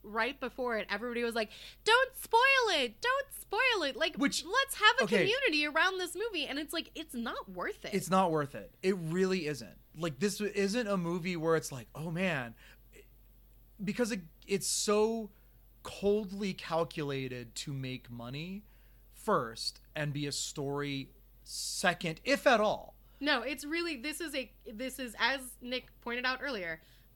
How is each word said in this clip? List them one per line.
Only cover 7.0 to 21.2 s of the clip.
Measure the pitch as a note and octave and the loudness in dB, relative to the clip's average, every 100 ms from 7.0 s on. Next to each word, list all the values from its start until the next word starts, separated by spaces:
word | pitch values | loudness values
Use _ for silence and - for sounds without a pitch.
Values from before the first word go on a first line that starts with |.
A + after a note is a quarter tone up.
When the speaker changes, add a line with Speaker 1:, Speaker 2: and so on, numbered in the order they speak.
| - A#3+ | -10 -6
Speaker 1:
not | A#3+ A#4+ G3+ | -6 -6 -8
worth | F3+ D4+ - - | -8 -8 -8 -4
it. | |
Speaker 2:
It's | G3 D3 | -2 2
not | F#3+ F#3 | 4 4
worth | D#3 C#3+ A2+ | 2 -2 -6
it. | F#2+ - | -14 -2
It | F#3+ G3 | 0 0
really | D#3+ F3+ F#3+ F#3+ D3 | 0 2 2 2 -2
isn't. | C3 G#2+ - - D#3 | -4 -8 -16 -18 -6
Like, | E3+ C3+ | -6 0
this | G3+ G3 | -2 0
isn't | G#3 G3+ G3 A#3+ G#3 | -2 0 0 2 0
a | G3 | 0
movie | E3+ F3 F3+ F3 | 0 -2 -2 0
where | E3 D#3 | 2 2
it's | - | 2
like, | C3 A2+ C#3+ | -10 -12 -10
"Oh, | E3 | -6
man," | E3 F#3+ D3 A#2 - - - - - - - - - - - - - | -2 0 0 -4 -10 -20 -20 -20 -20 -20 -20 -20 -20 -20 -20 -20 -8
because | G3 A3+ A3 | -4 0 -2
it, | A3 E3 - - | -2 -8 -14 -4
it's | G3 - | -2 0
so | - - G#3 A3 A3+ G#3 - - - - - | -2 2 4 4 0 -6 -12 -20 -20 -20 -16
coldly | - - G3+ G#3 G3 G3 G3+ | -14 -2 2 2 0 -4 -4
calculated | - - E3 E3 E3 C#3+ C3+ C3 B2 A#2 - | -4 -2 0 0 -2 -2 -2 -4 -8 -10 -10
to | D3+ | -8
make | C3+ C3 B2+ - | -6 -6 -8 -10
money | A#2+ A#2+ C#3 F3 G3 - - - - - | -12 -8 -8 -8 -10 -14 -20 -20 -20 -20
first | - - F3 A#2 A2+ - - - D#3 | -6 2 2 2 -4 -8 -8 -10 -4
and | D3 | -2
be | C#3+ C#3+ | -2 -2
a | |
story | - - D#3+ C#3 C#3+ C#3+ C#3 B2+ - | -4 -4 -4 -4 -2 -2 -4 -8 -16